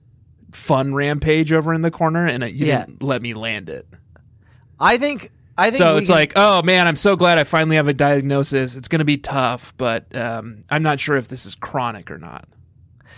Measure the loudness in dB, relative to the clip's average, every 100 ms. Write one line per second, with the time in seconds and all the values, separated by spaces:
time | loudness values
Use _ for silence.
0 | _ _ _ _ -20 -14 -2 0 0 -2
1 | -2 -2 0 2 2 0 0 -2 -2 -2
2 | -2 0 -2 -2 -4 -2 0 0 -2 -8
3 | -4 -4 -4 -8 -6 -8 -8 -14 -14 -20
4 | _ -20 _ _ _ _ _ 0 2 2
5 | 0 -4 -12 _ _ 0 0 4 4 4
6 | 4 2 4 4 4 4 4 4 2 2
7 | 2 4 4 4 2 0 2 2 2 2
8 | 2 2 0 0 0 0 -2 -6 -4 -2
9 | 0 0 -2 -2 -2 -4 -10 -4 -2 -2
10 | -6 -8 -6 -6 -10 -16 -4 -2 0 -2
11 | 0 -2 -2 -12 -12 -12 -8 -6 -6 -8
12 | -14 -16 -16 -18 -20 _ -20 _ _ _
13 | _